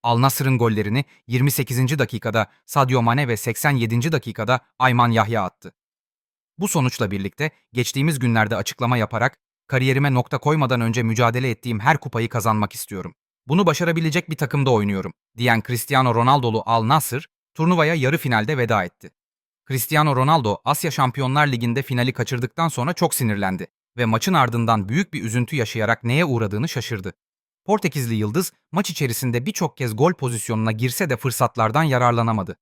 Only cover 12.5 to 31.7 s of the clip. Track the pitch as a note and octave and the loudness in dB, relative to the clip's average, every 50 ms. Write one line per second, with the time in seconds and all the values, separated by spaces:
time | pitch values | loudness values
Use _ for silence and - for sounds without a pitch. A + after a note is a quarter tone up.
12.5 | G#2+ G#2+ G#2 G2+ - - - - G#2 F#2+ F2+ F#2+ - _ _ _ _ _ _ B2+ | 2 2 0 -2 -4 -12 -12 -10 -10 -10 -10 -12 -16 _ _ _ _ _ _ 0
13.5 | D3 F#3 G3+ E3+ D3+ - F3 E3+ E3 E3 E3 D#3+ C#3+ F3+ - - D#3 - - - | 0 2 4 2 2 2 0 -2 0 0 0 0 0 -2 -2 -4 -6 -6 -4 -2
14.5 | - C#3+ C3+ C3+ B2 G#2+ G#2 G2+ G2+ F#2+ F#2+ F#2 - _ _ _ _ A#2 A#2+ B2 | 0 0 2 4 2 2 2 0 -2 -4 -6 -8 -12 _ _ _ _ -2 2 2
15.5 | A#2 A2+ - - B2 A2+ - - C#3+ C3 C3 B2 A2+ A#2 A#2 B2+ C#3 C#3+ B2 A#2 | 2 2 0 -2 -4 -6 -4 0 2 2 2 4 2 2 4 4 4 4 2 0
16.5 | A2 A2 - A2 A#2 A2+ A2 A2+ D3+ D#3 - - A#2+ C3+ - _ _ _ _ _ | -2 -2 -2 0 0 0 2 2 2 2 0 -2 -6 -8 -8 _ _ _ _ _
17.5 | _ - D#3+ F3 F3+ E3 D#3 D3+ E3+ D#3+ B2+ F3 E3 D#3+ - C3+ A#2+ G#2+ G#2+ A#2 | _ 0 2 2 4 4 2 2 2 0 0 0 0 0 -2 0 0 0 0 0
18.5 | D#3 C3+ A#2+ A2 A2+ G#2 F2+ F2+ _ _ - E2+ _ _ _ _ _ _ _ _ | -2 -2 0 2 2 0 0 -4 _ _ -20 -20 _ _ _ _ _ _ _ _
19.5 | _ _ _ - C3 B2+ - - D#3 D3+ D3+ D3+ C#3 B2 C3 C#3+ D#3+ D#3 B2 G#2+ | _ _ _ -6 -6 -4 -4 0 2 2 2 2 2 2 4 4 4 2 2 0
20.5 | G2+ - _ B2 C#3+ - - D#3+ B2+ - C#3 B2+ - C#3 C3+ B2+ C3+ D3 D3+ C#3+ | -2 -2 _ -2 -2 -2 -2 -4 0 0 0 0 0 -2 -2 0 2 2 2 2
21.5 | B2+ A#2 A#2+ A#2 A#2 C3+ C3 - C3+ B2 A#2+ C3 - - A#2 - C3+ A#2+ B2 A#2 | 0 -2 0 0 -2 -2 -4 -2 -2 0 0 0 -2 -4 -4 -4 -2 -4 -4 -6
22.5 | _ - E3 E3 - - B2 D#3 E3+ - F3 E3 - - C3 A2 G#2 G2+ G2+ F#2+ | _ -2 -2 -2 -2 -2 -4 -4 0 0 0 0 0 0 0 0 0 0 -2 -2
23.5 | F#2+ F2 F#2 - _ _ _ _ _ A#2 B2 A2+ A2 A2+ - G3 F#3 D#3 C3 A#2+ | -2 -4 -8 -12 _ _ _ _ _ -2 0 0 0 0 0 2 2 2 2 2
24.5 | A#2 A#2 A#2 A2 A2+ G#2+ F#2+ G2 A#2 D3 - _ - - F#2 A#2 G#2+ B2 B2 - | 0 0 2 2 2 0 0 -2 -2 -2 -2 _ -6 -8 -6 -2 -2 -2 -2 0
25.5 | - C#3 A2+ G#2 - A2+ G#2+ G#2 A2+ - - A#2 B2+ D3+ F3+ D#3+ - A2+ A2+ G2 | -2 -4 -2 -2 -2 -4 0 0 -2 -2 0 0 0 0 2 0 0 -2 -2 -2
26.5 | G#2 G#2+ C#3 E3 - D3 - - A#2+ G2 F2+ F#2 - _ _ _ _ _ _ _ | -2 -4 -4 -4 -4 -6 -6 -6 -8 -6 -8 -10 -12 _ _ _ _ _ _ _
27.5 | _ _ _ - G#3 G#3 - D#3+ - D3 B2+ A#2 A2+ G#2+ G#2+ G#2+ A2 E3+ F#3 - | _ _ _ -2 -2 0 0 -2 -2 -2 -2 -2 0 -2 -2 0 -2 -2 -4 -4
28.5 | _ _ _ _ - F3+ G3+ - D#3+ - D3+ B2 A#2 - - B2 A#2 A#2+ B2 C#3+ | _ _ _ _ -2 -2 -2 -2 -4 -4 -4 -2 -2 -2 -2 -2 -2 -2 -4 -4
29.5 | - - - - _ - C3+ A#2+ A2 G#2+ C#3 F3 F3 - C#3 B2 A#2+ A2 - - | -4 -4 -4 -6 _ -6 -6 -6 0 2 2 2 2 0 -4 -4 -4 -4 -4 -4
30.5 | A2+ A2 A2 A2 A2 G#2+ A#2+ B2+ B2 - G3 D3+ B2+ A2 - C3 A#2 - B2+ A#2 | -2 0 0 -2 -2 -2 -2 -4 -2 -2 -2 -2 -2 -2 -2 -4 0 0 -2 -2
31.5 | _ A#2+ A2 A2 | _ 0 0 2